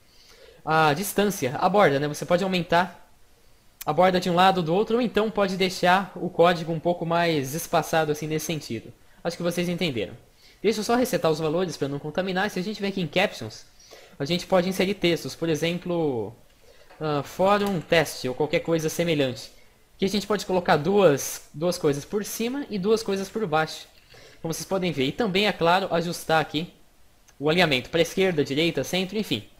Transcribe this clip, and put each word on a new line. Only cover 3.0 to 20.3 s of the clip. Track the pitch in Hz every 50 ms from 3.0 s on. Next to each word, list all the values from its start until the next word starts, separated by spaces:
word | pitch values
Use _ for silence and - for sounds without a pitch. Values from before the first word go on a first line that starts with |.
| - - - - - - _ _ _ - - _ _ _ _ - -
a | - 151
borda | 151 180 190 185 180
de | 180 185
um | 170
lado | 175 185 190 185 180
ou | 165
do | 156 170
outro, | 196 220 - 226
ou | 240 247
então | 196 - 208 214 226
pode | - 202 202 185 190
deixar | 180 190 180 185 - 180 180 180 196 190 - -
o | 180 170 180
código | - - 165 180 175 165 165 160 170
um | 156
pouco | - 175 175 175 165
mais | 165 170 170 170 170 165 147 131 131 143
espaçado | 165 - - - 160 151 - - 160 160 151
assim | 147 - 160
nesse | 151 156 156 -
sentido. | - 165 147 - - 117 110 - - - _ _ - - - -
Acho | 175 -
que | - 170
vocês | 175 175 180 175 175
entenderam. | 175 165 185 160 123 110 98 - - - - _ _ _ - - - _ -
Deixa | 202 220 214
eu | 196
só | - 233
resetar | 247 254 254 - 165 - 160
os | 156 151
valores | 160 156 156 175 190 170 143
pra | - 147 135
não | 143 143
contaminar. | - 151 151 185 185 190 180 185 202 202
Se | - 185
a | 175
gente | 214 214 -
vem | 202 196
aqui | 196 196
em | 175
Captions, | 147 - 175 202 202 - - 117 107 - - - - _ - - - - - - - - -
a | 139
gente | 143 170 175 -
pode | - 190 185 175
inserir | 190 185 - 190 190 202
textos, | - - 175 165 160 - 131 -
por | - 165 165
exemplo, | 160 143 160 170 175 175 - 175 175 170 160 147 127 113 101 104 117 - - - _ _ - - - - - - - -
ah, | 156 156 147 143 135
fórum | - - - 185 196 208 202 202 202 196 160 -
teste | - 170 165 143 - - - -
ou | 127 123
qualquer | - 151 147 170 165
coisa | - 165 165 160 151 156
semelhante. | - - 170 170 160 147 135 127 120 - - - - - - - _ _ _ _ _ -
Que | 190
a | 190
gente | 208 202 -
pode | -